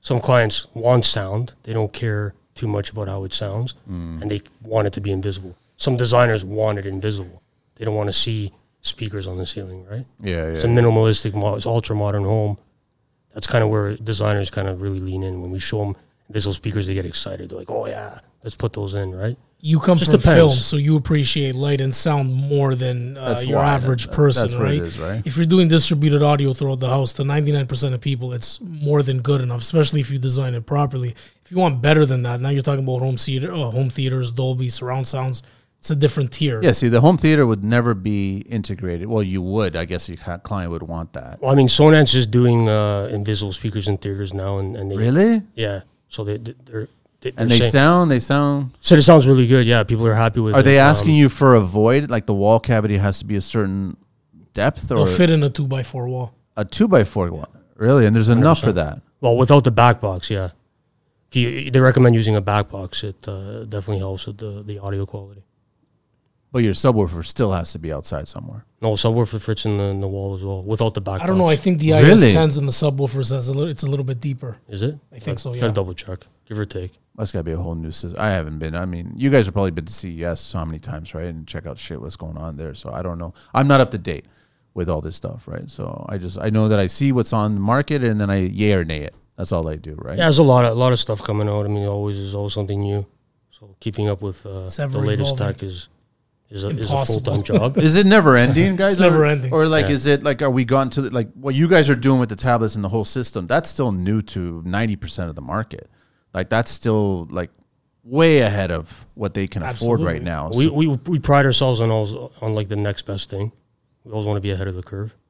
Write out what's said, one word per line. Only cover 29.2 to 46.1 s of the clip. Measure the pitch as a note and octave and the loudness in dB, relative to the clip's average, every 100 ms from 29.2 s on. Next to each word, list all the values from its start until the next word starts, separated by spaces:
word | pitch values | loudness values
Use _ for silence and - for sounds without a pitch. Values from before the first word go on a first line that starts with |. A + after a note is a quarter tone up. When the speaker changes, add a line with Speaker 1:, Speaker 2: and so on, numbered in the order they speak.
Speaker 3:
good | A#2+ C#3+ | 0 0
enough, | B2 A#2+ | 0 -4
especially | A#2 E3 D3 D3+ | -2 0 2 0
if | B2 | -2
you | C3+ | -4
design | C3 B2+ C3 | -2 -2 -2
it | A#2+ A2 | -6 -4
properly. | C#3+ C#3+ C3 A#2+ A2+ - _ | -2 -2 -4 -8 -10 -20 _
If | _ | _
you | F3+ | 0
want | F3+ C3 | 0 2
better | C#3+ D#3 C#3+ | 4 4 4
than | B2+ | 2
that, | A#2+ A#2+ | -2 -4
now | C3+ | -2
you're | C#3 | -2
talking | C3 C#3 | -2 -2
about | C3 B2+ | -2 -2
home | C3 B2 | -2 -4
theater, | - C3 D#3 | -4 -4 -4
uh, | F3+ B2+ | -6 -4
home | A#2+ C3+ | -2 -4
theaters, | C3 C3 C3 B2 | -2 -4 -2 -4
Dolby, | A#2 C3 B2+ B2+ | -4 -2 -2 -4
surround | - B2 C3 B2+ | -6 -6 -6 -4
sounds. | C3+ C3 B2 - _ _ _ | -4 -6 -8 -12 _ _ _
It's | - | -4
a | D3 | 2
different | C#3+ D3+ B2+ | 2 2 -4
tier. | - D3+ A2+ | -2 -2 2
Speaker 2:
Yeah, | D#3+ | 2
see, | G#2+ A#2+ | 2 4
the | A#2 | 6
home | C#3+ F3 | 6 6
theater | D#3 D#3 B2+ | 4 4 4
would | G#2+ | 2
never | G#2 A#2+ A#2+ G#2 | 2 2 2 -2
be | G2 G#2 G2 F#2+ - | -2 -2 -2 -4 -6
integrated. | A2+ G#2 F#2 F#2 E2+ G2 | -6 -6 -8 -6 -6 -4
Well, | A2+ | -2
you | F#2+ F#2+ | -2 -2
would. | F2+ G#2 G2 E2 | -2 -2 -2 -4
I | E2+ | -6
guess | F2 - | -8 -8
your | E2+ | -12
ca-, | - F2 | -12 -12
client | - G2+ F2 | -8 -8 -6
would | E2+ | -8
want | D#2+ E2 E2 | -8 -10 -10
that. | - B1 - | -12 -16 -6
Speaker 1:
Well, | C3 | 2
I | C#3 | 4
mean, | B2+ | 4
Sonance | - D3+ D#3 C#3+ | 6 8 8 6
is | C3 A2+ | 4 2
doing, | A#2+ B2 A#2 A2+ | 2 4 4 2
uh, | G#2+ G#2 G2+ G2+ | 2 0 -2 -4
invisible | G#2 G2+ G2+ G#2 | -6 -4 -4 -6
speakers | F#2 A#2 G#2 G2+ | -6 -8 -6 -4
in | G2 | -4
theaters | G2+ G2 G2 | -6 -8 -8
now, | G2 F#2+ G2 | -8 -6 -6
and, | F#2+ - | -6 -8
and | G2 | -8
they | G2 | -2
Speaker 2:
Really? | A2+ C#3+ G#3+ A3+ G3+ - | 0 4 4 2 -2 -8
Speaker 1:
Yeah. | A2 G2 - _ | -6 -6 -12 _
So | _ | _